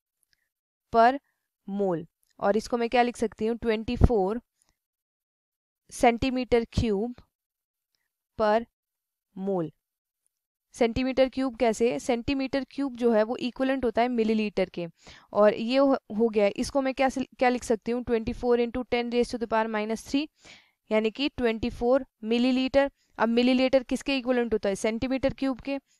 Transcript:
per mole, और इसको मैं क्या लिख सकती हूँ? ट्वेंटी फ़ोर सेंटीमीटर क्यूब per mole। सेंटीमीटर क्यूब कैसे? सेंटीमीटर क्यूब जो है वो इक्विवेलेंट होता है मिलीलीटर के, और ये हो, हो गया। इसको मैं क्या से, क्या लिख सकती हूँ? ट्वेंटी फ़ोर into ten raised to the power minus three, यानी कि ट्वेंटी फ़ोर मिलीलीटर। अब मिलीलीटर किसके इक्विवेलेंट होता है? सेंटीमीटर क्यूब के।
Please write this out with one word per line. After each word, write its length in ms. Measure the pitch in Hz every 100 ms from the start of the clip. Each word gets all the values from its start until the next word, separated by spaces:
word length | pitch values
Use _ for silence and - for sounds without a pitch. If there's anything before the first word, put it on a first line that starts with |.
| _ _ _ _ _ _ _ _ _
per 200 | 233 233 277 _ _ _ _ -
mole, 360 | 196 196 165 165 _ _ -
और 160 | 202 208
इसको 200 | - 240
मैं 120 | 233
क्या 140 | 247
लिख 140 | 240 -
सकती 300 | 220 - 220
हूँ? 100 | 233
ट्वेंटी 380 | 233 220 220 247
फ़ोर 440 | - 226 185 233 _ _ _ _ _ _ _ _ _ _ _ _ _ _ _
सेंटीमीटर 720 | - 240 233 269 254 247 240 226
क्यूब 420 | - 240 196 240 247 - _ _ _ _ _ _ _ _ _ _ -
per 220 | 214 220 240 _ _ _ _ _ _ -
mole। 320 | 196 185 156 _ _ _ _ _ _ _ _ _ _
सेंटीमीटर 540 | - 233 233 262 262 262
क्यूब 220 | - 262 226
कैसे? 420 | 233 214 233 285
सेंटीमीटर 680 | - 233 240 277 269 277 262
क्यूब 260 | - 277 240
जो 140 | 233
है 100 | 220
वो 140 | 220 247
इक्विवेलेंट 480 | 247 - 262 269
होता 180 | 247 220
है 60 | 247
मिलीलीटर 640 | 240 220 220 214 196 180
के, 120 | - 170 _ - - -
और 220 | 202 208
ये 220 | - 226 262
हो, 200 | 277 262 - 208
हो 100 | 233
गया। 200 | 214 202 -
इसको 260 | 247 277
मैं 120 | 262
क्या 140 | 262 269
से, 160 | 262 254 -
क्या 100 | 247
लिख 160 | 247
सकती 280 | - 220 -
हूँ? 100 | 240
ट्वेंटी 280 | 240 226 226
फ़ोर 280 | 233 247 240
into 240 | 240 254 247
ten 180 | 240 240
raised 220 | 240 233
to 60 | 240
the 80 | 220
power 180 | 226 226
minus 300 | 220 214 220 -
three, 180 | 277 311 _ - - _ _ -
यानी 200 | 214 220
कि 180 | 214 285 -
ट्वेंटी 340 | 240 226 240
फ़ोर 360 | - 240 262 262 _
मिलीलीटर। 640 | 214 240 254 254 262 277 277 _ _ -
अब 100 | 226
मिलीलीटर 540 | 233 247 254 262 269
किसके 340 | - 262 - 269
इक्विवेलेंट 340 | 240 247 240
होता 160 | 214 202
है? 60 |
सेंटीमीटर 600 | 190 220 220 262 262 262
क्यूब 260 | - 269 240
के। 180 | - 277 _ _